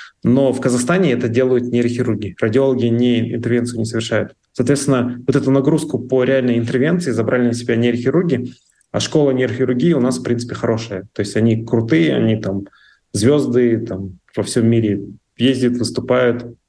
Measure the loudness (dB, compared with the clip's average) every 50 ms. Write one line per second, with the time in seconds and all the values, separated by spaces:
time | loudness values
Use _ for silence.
0 | -20 -20 _ _ _ 2 4 4 4 2 0 0 0 0 0 0 0 0 0 2
1 | 2 2 0 0 -2 0 0 2 2 2 2 0 0 0 0 0 0 0 0 -2
2 | -2 -2 -2 -4 -4 -8 -6 -2 -2 0 2 2 2 2 2 2 0 0 2 2
3 | 2 2 2 0 0 -2 -4 -4 -2 0 0 0 -2 -2 -4 -4 -6 -4 -4 -4
4 | -4 -2 -2 -2 -2 -4 -10 _ _ _ _ -4 0 0 0 0 2 0 2 2
5 | 0 -2 -4 -6 -2 0 0 0 2 2 2 2 2 2 2 0 0 -2 -6 -6
6 | -4 -2 0 0 2 2 2 2 2 2 0 0 -2 -2 0 0 0 2 0 0
7 | -2 -2 -2 -2 0 0 0 2 2 0 0 -2 -2 -2 0 2 2 2 0 0
8 | -2 0 0 2 2 2 0 -2 -4 -6 -12 _ _ _ _ _ _ _ -6 -6
9 | -6 0 0 2 2 2 2 0 0 -2 0 -2 -2 -2 0 0 2 2 2 2
10 | 2 0 -2 -2 -2 -4 -4 -4 -4 -8 -8 -4 -2 -2 -2 -2 -4 -8 -10 -10
11 | -10 -12 _ -6 -6 -4 -2 0 2 2 2 0 0 0 0 0 0 2 2 2
12 | 2 2 2 0 2 0 0 0 -2 -4 -4 -6 -8 -10 _ _ _ _ _ _
13 | _ _ _ 0 2 4 4 4 2 2 2 2 2 2 2 0 -2 -6 -8 -8
14 | -8 -10 -12 -16 _ _ _ -6 -6 -2 0 0 2 4 4 2 2 2 0 -2
15 | -4 -10 -16 -20 _ _ _ _ 0 0 2 2 2 0 0 0 -4 -4 -4 -6
16 | -2 0 0 2 2 0 0 -2 -6 -12 -18 _ _